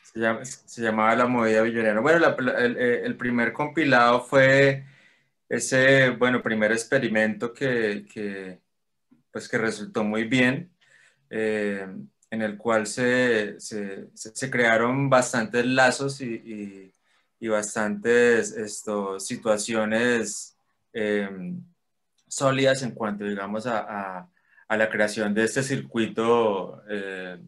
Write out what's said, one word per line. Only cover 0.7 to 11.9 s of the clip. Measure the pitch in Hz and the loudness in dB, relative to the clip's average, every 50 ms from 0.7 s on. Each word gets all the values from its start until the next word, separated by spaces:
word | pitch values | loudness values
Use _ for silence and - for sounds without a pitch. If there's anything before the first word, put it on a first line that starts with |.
| - 120 | -10 -4
llamaba | 113 110 107 110 107 110 117 | -2 0 2 2 4 4 4
la | 123 123 | 4 2
movida | 123 123 120 113 110 110 110 | 2 2 2 2 2 4 4
villoriana. | 113 117 113 117 110 110 104 107 | 2 2 0 0 0 0 0 2
Bueno, | 117 151 165 | 2 4 4
la, | 170 160 139 - - | 6 4 4 2 2
la, | 127 123 - 113 123 | -2 -2 0 0 0
el, | 120 117 | 0 0
el | 107 123 120 120 92 95 127 - | 0 0 0 0 0 -2 -6 -6
primer | - 120 123 120 120 117 117 - | -4 -4 -2 0 0 0 -2 -2
compilado | - 147 151 143 165 151 139 127 120 120 120 120 120 | -4 -6 -4 -2 0 2 4 4 6 6 6 4 2
fue | - - 143 135 131 135 135 139 139 139 139 135 - - - _ _ _ _ _ _ _ _ _ _ | 0 2 4 6 6 6 6 6 6 4 2 0 -6 -14 -20 _ _ _ _ _ _ _ _ _ _
ese, | - 120 120 - - 135 131 131 135 135 135 131 127 | -6 -4 -4 -2 0 2 4 6 6 6 6 6 4
bueno, | 117 110 123 123 123 117 | 2 2 2 2 2 0
primer | - 117 113 110 107 107 | 0 0 0 2 2 2
experimento | 113 113 - - 139 131 120 110 107 110 110 107 104 104 120 117 - | 2 0 0 0 0 0 0 2 2 2 2 2 0 -4 -6 -8 -6
que, | - 143 131 123 117 110 104 101 104 104 _ | -4 -4 -2 0 0 0 -2 -2 -4 -10 _
que, | - 113 104 101 98 98 95 92 82 - _ _ _ _ _ _ _ _ _ _ _ _ _ _ | -12 -10 -8 -8 -8 -10 -12 -14 -14 -18 _ _ _ _ _ _ _ _ _ _ _ _ _ _
pues, | - 107 - | -14 -12 -10
que | - - 117 | -4 -2 -2
resultó | 113 110 101 101 104 101 - 117 107 | -2 -2 -4 -6 -10 -8 -4 -4 -2
muy | 104 107 110 113 | -2 -2 -2 -2
bien, | 113 131 127 127 127 139 175 - - _ _ _ _ _ _ _ _ _ _ _ - | 0 2 2 2 2 0 -2 -8 -12 _ _ _ _ _ _ _ _ _ _ _ -10
eh, | 104 110 110 110 107 107 104 101 101 98 95 95 | -6 -4 -2 -2 -2 -2 -2 -4 -4 -6 -8 -12